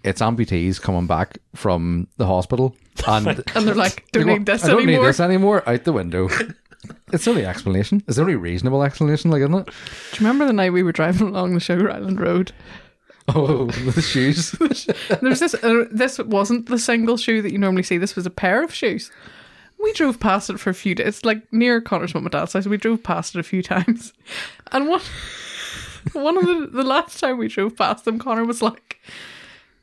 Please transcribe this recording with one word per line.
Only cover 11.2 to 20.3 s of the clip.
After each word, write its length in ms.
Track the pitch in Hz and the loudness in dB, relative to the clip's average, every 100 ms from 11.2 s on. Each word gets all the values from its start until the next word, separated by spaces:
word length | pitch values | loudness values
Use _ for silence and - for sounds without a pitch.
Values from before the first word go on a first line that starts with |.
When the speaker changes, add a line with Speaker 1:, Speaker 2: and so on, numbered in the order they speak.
| 208 | 0
Speaker 2:
along 260 | 190 180 | 0 0
the 60 | 175 | 0
Sugar 300 | - 175 202 | 0 0 0
Island 300 | - 196 185 | -2 -4 -2
Road? 320 | 170 175 190 - - - - _ _ _ - | 0 0 -2 -8 -20 -20 -20 _ _ _ -2
Speaker 1:
Oh, 380 | 156 139 135 123 | 2 2 2 0
<laughs> 280 | 117 127 | -2 -2
the 80 | 120 | 0
shoes. 480 | - 135 131 156 165 | 0 2 2 2 -2
<laughs> 720 | - 330 - - - - 180 | 0 0 0 -4 -4 -2 0
Speaker 2:
There's 180 | 262 262 | 2 2
this. 140 | 339 | 0
Uh, 320 | - 226 233 233 | 0 2 2 2
this 280 | 220 247 - | 0 -2 -2
wasn't 480 | 220 202 202 240 233 | -2 0 2 -2 0
the 120 | 240 | -2
single 380 | 233 233 226 233 | 2 2 2 0
shoe 240 | - 220 | 0 0
that 120 | 202 | 0
you 60 | 202 | 0
normally 260 | 196 185 | 2 2
see. 120 | 180 175 | 0 -2
This 180 | 190 - | -2 -4
was 100 | 180 | -8
a 40 | |
pair 320 | - 185 214 | -2 0 2
of 120 | 320 | 0
shoes. 360 | - 240 226 - - - - - - - - | -2 -4 -4 -8 -18 -20 -20 -20 -20 -20 -6
We 120 | 427 | -2
drove 260 | 415 294 226 | 0 0 0
past 300 | 214 | 0